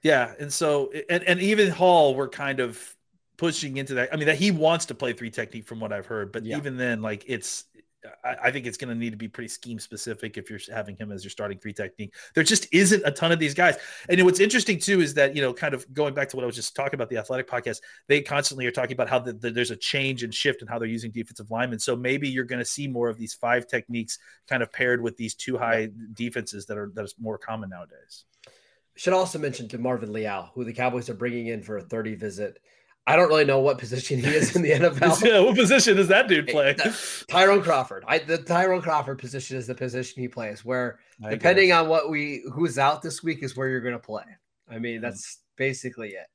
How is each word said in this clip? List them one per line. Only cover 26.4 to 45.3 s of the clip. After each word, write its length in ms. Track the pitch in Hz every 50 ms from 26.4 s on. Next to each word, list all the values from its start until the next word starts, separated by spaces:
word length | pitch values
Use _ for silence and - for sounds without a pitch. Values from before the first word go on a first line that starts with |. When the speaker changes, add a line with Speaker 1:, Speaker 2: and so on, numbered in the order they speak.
| 107 - - 101 95
Speaker 1:
that 120 | - 107 104
are, 100 | 104 104 90
that 100 | 110 104
is 80 | 98 - _
more 180 | 113 110 107
common 320 | 101 - - 110 113 107 95
nowadays. 560 | 92 87 87 76 - 65 _ _ - - _ _ _ _ _ - _ _ _ _ _ _ _ _ _
Speaker 2:
Should 180 | - - 180 185
also 240 | 185 185 180 -
mention 300 | 156 151 143 123 - 123
DeMarvin 420 | 107 - 117 120 127 127 117 113 107
Leal, 400 | 104 110 110 107 98 95 90 - _
who 80 | 127 123
the 100 | 113 110
Cowboys 340 | 113 123 127 120 123 113
are 60 | - 120
bringing 320 | 95 117 123 120 120 117
in 160 | 113 117 107
for 160 | 95 101 107
a 40 | 101 92
thirty 320 | 85 113 113 110 110 107
visit. 420 | 92 104 104 92 95 104 95 - _ _ _ _ _ _ _ _ _ _ 127
I 60 | 147
don't 140 | 165 180 160
really 160 | 156 156 147
know 140 | 139 139 135
what 180 | 131 147 135
position 420 | - - 107 120 127 - - 143 127
he 80 | 120
is 260 | 143 147 156 135 - -
in 100 | 180 170
the 100 | 147 156
Speaker 1:
<laughs> 0 |
Speaker 2:
N 100 | 135 165
F 180 | 170 151 131
L. 160 | 165 175 170 - 226
Speaker 1:
Yeah, 160 | 247 220 202
what 160 | 185 247 220
position 400 | 220 247 185 262 269 - - 202
does 140 | 190 196 165
that 180 | 190 214 262
dude 200 | 226 180 156 151
Speaker 2:
Hey, 40 | -
Speaker 1:
play? 220 | 156 151 139 139 143
Speaker 2:
the, 520 | 143 - 214 226 - - - - - - -
Tyrone 340 | - 180 190 196 202 202 170
Crawford. 400 | 165 160 135 127 - 98 98 -
I, 120 | - 143
the 200 | 160 151 147 165
Tyrone 440 | 165 - - 170 175 185 190 185 180
Crawford 360 | - 170 156 151 135 131 135
position 380 | 131 - 123 127 139 123 - 131
is 100 | 131 117
the 100 | 113 123
position 460 | - 131 127 117 127 123 - - 131
he 60 | 123
plays, 380 | 120 - 123 113 107 104 107 104
where 340 | 113 127 127 123 120 - _ _ _ _ _ 113
Speaker 1:
I 60 | 107
Speaker 2:
depending 380 | 110 110 110 165 185 190 190
Speaker 1:
guess. 160 | 180 175 170 165
Speaker 2:
on 40 |
what 220 | 156 160 165 - 151
we, 340 | 156 147 147 147 143 120 - -
who's 260 | 120 143 170 165 120
out 240 | 135 139 139 151 147
this 220 | - 165 143 - -
week 200 | 165 156 135 143
is 120 | 131 131
where 140 | 131 135 131
you're 100 | 131 127
gonna 180 | 113 123 120
play. 280 | 117 _ - 107 104 - - - _ _ _ _ _ _ _
I 80 | 117 113
mean, 200 | 117 120 117 113
Speaker 1:
Mm. 40 | 110
Speaker 2:
that's 360 | 120 117 101 - -